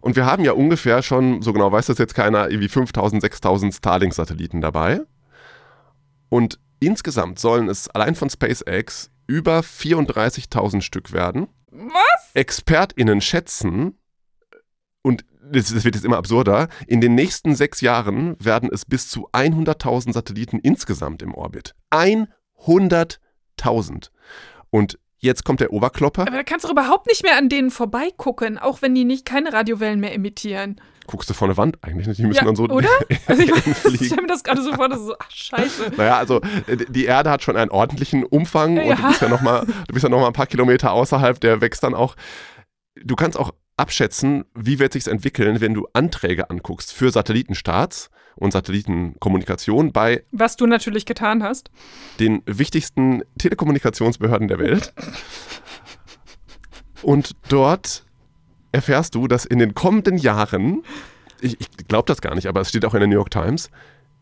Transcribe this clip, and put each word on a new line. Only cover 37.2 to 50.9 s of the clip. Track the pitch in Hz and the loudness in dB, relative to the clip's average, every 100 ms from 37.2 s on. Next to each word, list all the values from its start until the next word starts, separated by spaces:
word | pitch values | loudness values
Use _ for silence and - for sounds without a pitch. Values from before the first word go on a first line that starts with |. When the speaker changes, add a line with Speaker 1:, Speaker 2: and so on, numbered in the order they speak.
| 151 | 2
Speaker 1:
hat | 143 | 0
schon | - 110 | 0 0
einen | 110 | 0
ordentlichen | 98 117 143 - 135 | 2 0 -2 -2 -2
Umfang | - - 185 160 156 170 | 2 0 2 2 2 2
und | - | 2
Speaker 2:
Ja. | 240 | 2
Speaker 1:
du | 254 | 2
bist | - | 2
ja | 123 | 2
noch | 120 | 2
mal, | 127 120 214 | 2 0 -2
du | 202 175 | -6 -6
bist | 127 | 0
ja | 135 | 2
noch | 123 | 4
mal | 123 | 2
ein | |
paar | 120 139 | 0 -2
Kilometer | 127 123 127 131 | 2 4 4 4
außerhalb, | 101 131 139 131 123 | 2 2 2 2 2
der | 117 110 | 2 4
wächst | 117 - | 0 0
dann | 135 | -4
auch. | 95 127 - - - - - _ _ _ - | 0 -2 -4 -20 -18 -20 -20 _ _ _ -16
Du | - 127 | -6 0
kannst | 165 - | 0 0
auch | 120 - _ - | -6 -8 _ -6
abschätzen, | - - 107 - 135 143 - 117 | -4 0 -2 0 0 0 -4 -6
wie | 110 139 | -2 2
wird | 135 | 0
sich's | 135 - | 0 -4
entwickeln, | 107 151 - 104 110 | -4 -4 0 0 2
wenn | 110 | 0
du | 107 - | -2 -2
Anträge | 120 165 - 90 90 - | 0 0 -2 -4 -2 -4
anguckst | 87 - 87 - | -8 -10 -12 -12
für | - 127 | 0 2
Satellitenstarts | 117 101 113 - - - 87 165 - - _ _ - | 2 0 -2 -2 -6 -2 -2 -2 -6 -16 _ _ -4
und | 98 | -2
Satellitenkommunikation | 95 90 98 107 87 87 - 104 95 92 - - 110 156 | -2 -2 -4 -2 -4 -4 -4 0 0 -2 -6 0 2 2
bei | 110 113 120 _ | 2 0 0 _
Speaker 2:
Was | 220 226 - | -2 -2 2
du | 233 | 2
natürlich | 233 226 | 2 -2